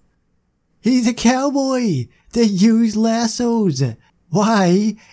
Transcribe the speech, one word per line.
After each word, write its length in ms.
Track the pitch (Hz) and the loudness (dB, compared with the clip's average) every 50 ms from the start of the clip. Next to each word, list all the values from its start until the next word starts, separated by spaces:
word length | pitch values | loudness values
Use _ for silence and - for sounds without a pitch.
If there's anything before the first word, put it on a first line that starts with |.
| _ _ _ _ _ _ _ _ _ _ _ _ _ _ _ _ | _ _ _ _ _ _ _ _ _ _ _ _ _ _ _ _
He's 260 | _ 208 254 254 247 | _ -2 0 0 0
a 80 | 214 247 | 0 -2
cowboy! 920 | 226 - 233 254 254 269 285 269 277 269 262 262 254 247 226 180 135 120 - - _ _ _ - | 0 2 2 2 2 0 -2 -2 -2 -2 -2 -2 -2 -2 -2 -2 -2 -4 -8 -12 _ _ _ -2
They 120 | 226 233 | 0 0
use 520 | 226 202 185 180 226 226 226 233 226 208 | 0 2 2 2 4 4 4 2 0 0
lassos! 880 | 214 220 226 226 226 240 226 226 - 247 240 233 233 220 196 156 131 139 127 110 - _ _ _ _ _ _ | 0 -2 0 0 -2 -2 -4 -4 -4 -4 -2 0 0 0 0 0 0 -2 -4 -4 -8 _ _ _ _ _ _
Why 640 | - 170 208 208 226 214 196 175 175 190 208 220 208 - - _ | -2 0 0 2 2 2 2 2 2 2 0 0 -4 -6 -10 _